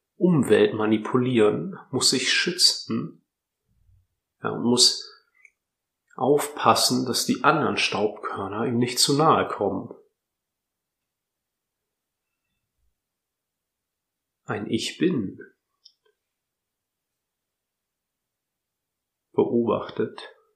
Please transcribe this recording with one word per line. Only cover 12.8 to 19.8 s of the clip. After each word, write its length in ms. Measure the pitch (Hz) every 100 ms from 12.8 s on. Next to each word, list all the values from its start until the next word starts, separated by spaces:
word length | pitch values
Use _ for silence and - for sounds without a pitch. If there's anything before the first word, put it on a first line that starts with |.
| _ _ _ _ _ _ _ _ _ _ _ _ _ _ _ _
Ein 240 | - 104 -
Ich 300 | 110 - -
Bin 420 | 180 143 92 - - _ _ _ _ _ _ _ _ _ _ _ _ _ _ _ _ _ _ _ _ _ _ _ _ _ _ _ _ _ _ _ _ _ _ _ _ _ _
beobachtet 880 | 120 - 117 113 101